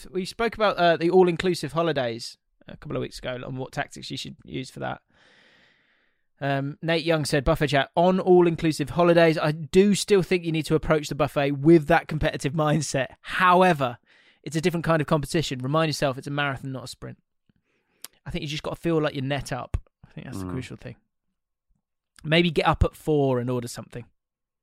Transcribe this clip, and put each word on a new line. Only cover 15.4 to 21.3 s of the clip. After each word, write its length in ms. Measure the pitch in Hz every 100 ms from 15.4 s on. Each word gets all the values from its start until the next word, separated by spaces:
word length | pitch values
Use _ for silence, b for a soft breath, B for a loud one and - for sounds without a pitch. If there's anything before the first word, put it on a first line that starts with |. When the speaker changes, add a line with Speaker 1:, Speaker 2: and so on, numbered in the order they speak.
| - 127
Speaker 1:
Remind 300 | 127 156 160
yourself 280 | 135 143 131
it's 100 | 143
a 40 |
marathon, 400 | 143 143 127 135
not 140 | 131 120
a 20 |
sprint." 300 | - 127 120 _ _ _ _ B B B B B B -
I 60 |
think 100 | 175
you 60 | 147
just 160 | 151
gotta 120 | - 156
feel 200 | 165 160
like 120 | 151
you're 100 | 139
net 280 | 135 143 -
up. 260 | 127 - - - _ -
I 60 |
think 140 | - -
that's 140 | 98
the 60 | 92
Speaker 2:
Mm. 60 |
Speaker 1:
crucial 260 | 127 120 -
thing. 180 | 123 110 _ _ _